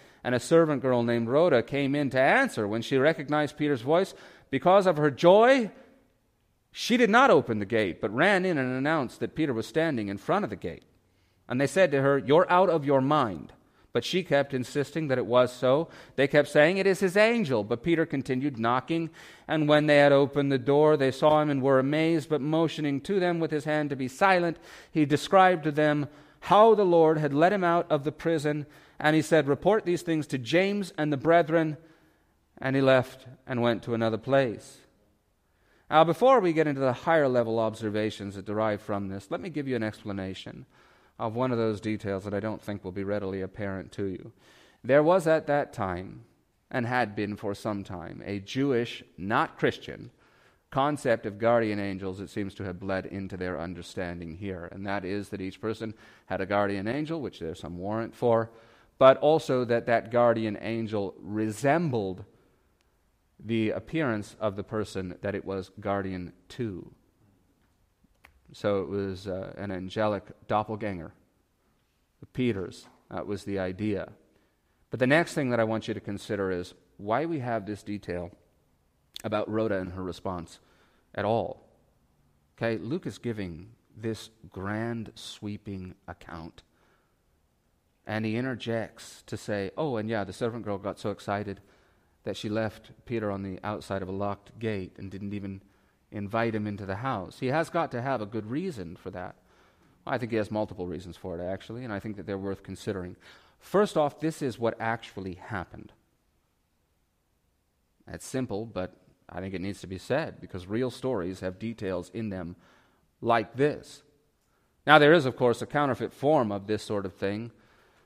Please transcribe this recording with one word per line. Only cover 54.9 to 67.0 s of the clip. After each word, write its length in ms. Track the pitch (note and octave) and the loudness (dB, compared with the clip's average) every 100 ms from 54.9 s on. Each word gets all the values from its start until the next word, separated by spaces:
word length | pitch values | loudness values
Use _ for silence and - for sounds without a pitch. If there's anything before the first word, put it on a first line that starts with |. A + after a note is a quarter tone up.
| G2+ | -6
is 240 | F#2 G2+ G2 | -4 -6 -8
that 140 | G2 | -8
each 180 | F#2+ - | -10 -8
person 340 | A2 A2 A2+ - - - - | -8 -6 -10 -12 -20 -20 -8
had 140 | F#2+ | -6
a 60 | F#2+ | 0
guardian 420 | G2+ G2+ G2+ G#2 | 0 0 -2 -4
angel, 320 | C#3 D#3 E3 | -4 -6 -6
which 180 | G#2+ - | -8 -8
there's 220 | E2 - | -10 -10
some 160 | D#2 F2 | -12 -10
warrant 380 | G2 A2 A2+ | -6 -6 -6
for, 360 | - B2 A2+ A2+ - - _ _ - | 0 2 4 0 -10 -20 _ _ 8
but 200 | C3 C3+ | 8 8
also 460 | D3 D#3 - B2+ A#2 | 4 2 2 -2 2
that 200 | A#2 A#2+ | 0 2
that 240 | A#2 G#2+ | 0 2
guardian 460 | A#2+ A#2+ A2+ A2 G#2 | 4 4 4 0 -4
angel 540 | G#2 A2+ A2 G#2+ G2 - | -6 -6 -4 -4 -6 -8
resembled 1040 | F#2 G#2+ A2 G#2 C#3 D#3+ E3 A#2+ F#2+ F#2+ G#2 _ _ _ _ _ _ _ _ _ _ _ | -8 -4 -4 0 2 2 0 -2 -4 -8 -16 _ _ _ _ _ _ _ _ _ _ _
the 320 | G#2 A2+ G#2+ | -4 -2 0
appearance 640 | - - D#3+ C#3 G#2+ G2+ - | -4 -6 -4 -2 -4 -8 -6
of 160 | G#2+ G2 | -6 -6
the 80 | |
person 540 | F#2+ A2 G2 F#2+ F#2 - | -8 -6 -6 -8 -10 -8
that 140 | G2+ | -6
it 100 | G2 | -6
was 260 | - F#2+ F#2 - | -6 -8 -10 -8
guardian 540 | G2+ G2+ F#2+ F#2 F2 - - | -4 -2 -4 -8 -10 -16 -18
to. 420 | - A2+ F2 - _ | -8 -8 -8 -14 _